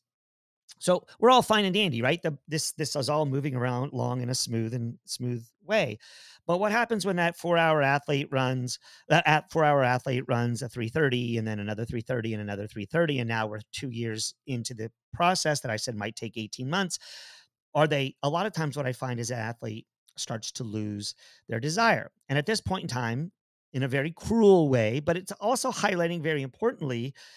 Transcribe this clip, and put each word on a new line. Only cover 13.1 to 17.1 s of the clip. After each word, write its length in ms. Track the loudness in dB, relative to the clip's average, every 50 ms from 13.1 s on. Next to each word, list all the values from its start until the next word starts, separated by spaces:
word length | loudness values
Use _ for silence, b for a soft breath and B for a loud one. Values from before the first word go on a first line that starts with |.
| 2 0
and 80 | -2 -2
now 180 | -2 -2 -2
we're 140 | -4 -6 -8 -12 _ -12
two 160 | -10 -8 -6
years 460 | -6 -4 -4 -4 -4 -4 -6 -8 -8 _ _ -8
into 260 | -6 -6 -6 -8 -8
the 160 | -10 -10 -10 _ _ _ _
process 480 | -4 0 2 2 2 2 2 0 0 0
that 120 | -2 -4
I 40 | -4
said 220 | -4 -4 -6 -6 -6
might 180 | -6 -8 -8
take 220 | -8 -10 -10 -8 -8
eighteen 320 | -8 -8 -8 -8 -6 -4
months? 280 | -2 -2 -2 -2 -4 -8 B B